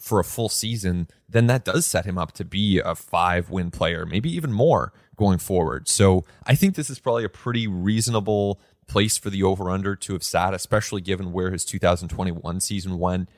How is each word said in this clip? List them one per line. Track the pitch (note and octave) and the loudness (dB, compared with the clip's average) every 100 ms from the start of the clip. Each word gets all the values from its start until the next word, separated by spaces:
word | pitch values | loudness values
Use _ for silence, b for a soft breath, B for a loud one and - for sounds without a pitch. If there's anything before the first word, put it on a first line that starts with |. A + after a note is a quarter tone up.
for | - G#2 | 0 0
a | |
full | - - A2+ | 0 -2 -4
season, | - A2+ A#2 F#2 F2+ E2 b _ | -2 -4 -4 -2 -2 -4 b _
then | A#2 A#2 | 4 4
that | B2+ | 4
does | F#2+ B2+ | 2 0
set | E3+ F2+ | 0 0
him | F#2+ F2+ | -2 -2
up | D#2+ | -4
to | - | -6
be | E2+ G2 G#2 F2+ | -6 0 2 2
a | - | 2
five-win | E2+ - E2+ F2 F2 E2+ F#2 F2 | -6 -2 0 2 2 -2 -4 -4
player, | - E2 E2 E2 | -2 -2 -2 -4
maybe | F2 D#3 | -4 -2
even | E3+ D3+ | -4 -2
more | G#2+ D#3 A2 A#1+ b b - | 2 4 4 0 b b 0
going | G2+ F2+ | 2 2
forward. | - F#2 D#2+ C2 - | 2 0 0 -2 -2
So | - G2 F#2 b b - | 4 6 4 b b 0
I | |
think | C#3+ G3 F#3 | 2 2 0
this | C#3 | -6
is | C3 | -6
probably | B2+ A#2 | -2 -2
a | G#2+ | -2
pretty | - B2+ A#2+ A2 | -6 -4 -2 -2
reasonable | F2+ F#2+ A2 A#2 A2 G2+ G#2 G2+ G2 b b - | -2 0 2 2 0 0 0 0 -4 b b -2
place | G#2 G#2+ - | 0 2 0
for | G#2+ | -4
the | G2 | 0
over-under | G2 F#2+ F2+ F#2+ G2 G2 | 2 2 -2 -2 -2 -4
to | - | -6
have | F#2 | -6
sat, | - F2 F#2 | -2 0 0
especially | F#2+ - G#2+ - G2+ | -2 -2 -2 -2 -6
given | F2+ F#2+ F#2 | -4 -4 -4
where | F#2 F#2 | -2 -2
his | F#2 | -2
two | - F#2+ | -6 0
thousand | F2+ F2 F2 | 2 2 -2
twenty-one | E2 F#2 E2 D#2+ F2+ | -4 -4 -4 -6 -6
season | - G#2 F#2 F2+ | -4 -4 -4 -2
went | F2+ F#2 F2+ | 0 -2 -4